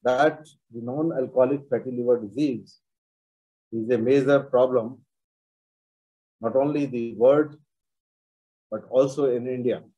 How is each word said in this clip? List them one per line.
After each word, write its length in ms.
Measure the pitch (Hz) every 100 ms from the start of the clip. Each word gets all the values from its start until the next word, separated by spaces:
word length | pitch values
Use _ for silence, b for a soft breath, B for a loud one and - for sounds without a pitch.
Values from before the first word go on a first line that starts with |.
that 440 | 120 127 151 151 - _ _
the 100 | 117
non-alcoholic 840 | 117 139 160 135 131 127 127 143 -
fatty 220 | 120 127
liver 300 | 123 120 120
disease 560 | 104 110 151 113 98 _ _ _ _ _ _ _ _ _ _
is 160 | 113 110
a 80 | 123
major 420 | 120 139 131 143
problem, 600 | - 123 127 127 113 127 _ _ _ _ _ _ _ _ _ _ _ _ _ _
not 160 | 113 131
only 300 | 139 147 139
in 60 |
the 220 | 120 117 101
world, 420 | 123 147 147 - _ _ _ _ _ _ _ _ _ _ _
but 100 | 107 -
also 360 | 123 139 139 143
in 220 | 120 123
India. 360 | 127 123 110 -